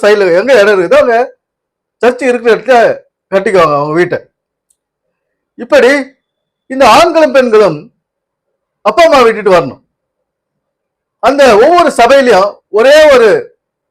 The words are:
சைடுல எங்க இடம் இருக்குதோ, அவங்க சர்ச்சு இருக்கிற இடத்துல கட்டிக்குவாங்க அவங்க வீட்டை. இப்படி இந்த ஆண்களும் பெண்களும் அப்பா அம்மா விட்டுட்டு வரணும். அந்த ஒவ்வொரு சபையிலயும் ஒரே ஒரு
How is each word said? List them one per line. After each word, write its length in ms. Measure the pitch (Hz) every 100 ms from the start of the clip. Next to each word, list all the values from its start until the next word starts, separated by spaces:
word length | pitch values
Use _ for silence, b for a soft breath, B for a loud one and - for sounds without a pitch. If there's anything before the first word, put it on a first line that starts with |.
சைடுல 380 | 208 208 190 170
எங்க 220 | 233 247
இடம் 180 | 202 202
இருக்குதோ, 160 | 170 277
அவங்க 420 | 262 226 262 - _ _ _ _ _ _ 226
சர்ச்சு 180 | 247
இருக்கிற 320 | 269 247 233 214
இடத்துல 220 | - 240 202 120 - _ -
கட்டிக்குவாங்க 440 | 190 190 190 160 143
அவங்க 180 | 147
வீட்டை. 260 | 156 175 123 - _ _ _ _ _ _ _ _ _ _ _ _ -
இப்படி 360 | 240 294 247 285 262 _ _ _ _ _ -
இந்த 200 | 262 254
ஆண்களும் 440 | 262 349 330 311
பெண்களும் 600 | 262 247 214 202 151 196 _ _ _ _ _ _ _ _ _
அப்பா 220 | 208 311
அம்மா 180 | 330 277
விட்டுட்டு 300 | 233 208 202
வரணும். 300 | 180 143 101 _ _ _ _ _ _ _ _ _ _ _ _ _ _
அந்த 360 | 226 277 269 208
ஒவ்வொரு 340 | 277 349 320
சபையிலயும் 680 | - 240 277 254 190 202 - _
ஒரே 420 | 202 247 302 311
ஒரு 440 | 262 226 160 - _ _ _ _